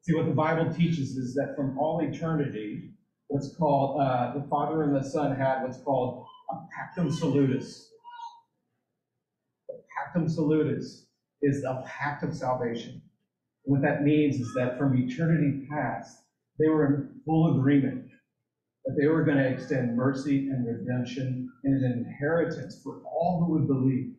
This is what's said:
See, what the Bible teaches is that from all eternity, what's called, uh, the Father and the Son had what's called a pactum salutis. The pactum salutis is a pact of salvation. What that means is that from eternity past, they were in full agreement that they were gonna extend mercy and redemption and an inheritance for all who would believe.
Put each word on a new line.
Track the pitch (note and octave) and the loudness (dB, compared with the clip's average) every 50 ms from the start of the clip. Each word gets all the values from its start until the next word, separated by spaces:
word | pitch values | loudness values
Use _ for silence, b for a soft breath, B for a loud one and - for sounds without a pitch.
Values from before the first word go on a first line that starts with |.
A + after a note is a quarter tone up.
See, | _ F3 D#3 | _ 0 0
what | D#3+ D3 | 2 2
the | - | 2
Bible | C#3 D#3 D#3 D#3+ E3 E3 - - | 2 2 2 2 2 2 0 0
teaches | - E3+ E3+ D#3 - C#3 B2+ A#2 C3 | 2 0 2 2 2 -2 -2 -4 -4
is | C3 B2 A#2+ B2 | -6 -6 -2 -2
that | C#3 C3+ C#3 - | -2 -2 -2 -4
from | D3+ C#3 B2+ B2 C3 | -4 -4 -4 -2 0
all | D3+ D#3+ E3 E3+ | 0 0 0 0
eternity, | D#3 C3+ A#2+ - E3 D#3+ D#3+ D3 C#3 A#2 G2+ G#2+ G#2+ G#2 C3 E3+ F#3 - - _ _ _ _ _ _ _ | -2 -2 -4 -4 -2 -2 0 0 -2 -2 -4 -6 -8 -8 -10 -10 -12 -14 -20 _ _ _ _ _ _ _
what's | C#3 C3+ - - - | -4 -4 -4 -6 -4
called, | - D#3+ C#3+ C#3 C#3 C#3 C3+ C#3 D3+ | 0 0 2 2 2 2 0 0 0
uh, | C#3 C3 B2+ B2 B2 B2 C#3 | 0 0 2 0 -2 -2 -4
the | C#3+ C3+ - | -8 -6 -4
Father | - D3+ D3+ D3+ D#3+ D#3+ | -2 -2 -2 -2 -2 0
and | D3+ C#3+ C#3 | 0 0 0
the | C3+ B2+ - | 0 -2 -2
Son | - D#3 C#3+ C3+ C3+ | -2 -2 -2 -2 -2
had | B2+ C3+ C3+ C3+ - | 0 0 0 0 0
what's | E3 F3 - - | -4 -6 -8 -8
called | - C#3 C#3 B2+ B2 B2 - - - - - - _ - | -4 -2 0 0 0 -2 -4 -8 -16 -18 -20 -16 _ -10
a | F3 E3+ - - - - - - - F#3 | -10 -10 -10 -14 -12 -12 -12 -10 -4 -2
pactum | E3+ D3 | -2 -2
salutis. | - - E3 C#3 C#3 C#3+ C#3 B2+ A#2 - - - - - - _ - - _ - - A#5+ A#5 A#5 A#5+ A#5 A#5 _ _ _ _ _ _ _ _ _ _ _ _ _ _ _ _ _ _ _ _ _ _ _ _ - | 0 0 0 2 4 4 4 4 2 -2 -4 -8 -14 -18 -20 _ -20 -20 _ -18 -14 -14 -14 -14 -16 -20 _ _ _ _ _ _ _ _ _ _ _ _ _ _ _ _ _ _ _ _ _ _ _ _ _ -16
The | - - _ _ - | -16 -16 _ _ -12
pactum | - - - - F3 D#3 - | -12 -12 -4 -4 -2 -2 -2
salutis | - E3 D3+ D3 D#3 D#3 D3 C3 B2 - B2+ - - - _ _ _ _ _ _ _ _ | -2 -2 0 2 2 2 2 0 -2 -4 -6 -10 -12 -18 _ _ _ _ _ _ _ _
is | C#3+ C#3+ C3+ - | 2 2 2 0
a | - C3 B2+ - - | -2 -4 -4 -6 -8
pact | - - - C#3 D3 C#3+ - E3 | -12 -8 -6 -6 -6 -4 -4 -6
of | C#3 - | -6 -6
salvation. | - B2+ B2 B2+ B2 A#2+ A#2 A#2 A2+ - - - - - - _ _ _ _ _ _ _ _ _ _ | -4 -2 -2 -2 0 -2 -4 -4 -6 -8 -10 -14 -16 -18 -20 _ _ _ _ _ _ _ _ _ _
What | _ C3+ C#3+ C3+ | _ 2 2 4
that | C#3+ D3 B2+ C3+ | 4 2 2 4
means | D3 C#3+ D3+ D3+ D3+ C#3 B2 A#2+ | 4 4 6 6 4 4 2 0
is | A2+ - - | -4 -2 -2
that | B2+ B2+ C3 - | 0 0 0 0
from | - C#3+ C3+ B2 B2 | 0 2 2 4 2
eternity | A#2+ - - D#3 E3 D#3+ E3 D3+ C#3+ C#3 B2+ - - - | 2 0 -2 0 2 4 4 4 4 2 0 -2 -6 -6
past, | D3 D3+ C3+ A#2+ A2+ A#2 - - - - _ _ _ _ _ _ _ - | -4 -4 -2 -2 -4 -6 -10 -14 -20 -20 _ _ _ _ _ _ _ 2
they | D#3 D#3 | 4 4
were | D#3 D3+ D3 | 6 4 4
in | C3+ C#3+ C#3 - - - - _ | 4 2 0 -2 -8 -12 -10 _
full | D3+ D#3+ D#3+ E3 D#3+ C3+ | 2 4 4 4 4 4
agreement | C3 B2+ C#3 C#3+ C#3 B2 - - - - - - _ _ _ _ _ _ _ _ _ _ _ _ _ _ | 4 4 6 6 6 4 2 -2 -6 -12 -14 -20 _ _ _ _ _ _ _ _ _ _ _ _ _ _
that | F3 - - | -2 0 2
they | C#3 | 4
were | D3+ E3 D#3+ C3+ | 4 4 4 4
gonna | D3+ C#3+ C#3 C3 | 4 4 4 4
extend | B2+ B2 - - - C#3+ B2+ A#2+ A#2 A#2 | 2 0 -2 -4 -2 -2 0 0 0 0
mercy | A#2+ B2+ C#3 C3+ - - D3 C#3 C3+ C3+ C3+ | 2 2 2 0 0 0 0 0 0 0 0
and | C3 B2 A#2 | -2 -2 -2
redemption | A#2 A#2 G#2+ G2 B2 B2 B2+ A#2+ - - C#3 B2+ B2+ B2+ B2+ - - - _ | -2 -4 -4 -4 -2 -2 -2 -2 -4 -4 -6 -4 -4 -4 -4 -6 -10 -12 _
and | - C#3 C3+ B2 B2+ | 0 2 2 2 2
an | B2 A#2+ A#2 - | 0 0 -2 -4
inheritance | - - - C#3+ D3+ E3 E3+ D#3 - - - - - - - | -6 -6 -4 -2 0 2 2 0 0 -2 -6 -10 -12 -14 -14
for | - - - - - | -14 -14 -14 -12 -14
all | - - - E3+ F3+ F3 E3 E3 | -8 -4 0 0 0 2 2 2
who | D#3 | 2
would | D#3 D3+ C3+ C#3 | 2 2 2 2
believe. | C3+ B2+ C3 C3+ B2+ A#2 - - - | 2 4 4 2 2 2 -2 -4 -10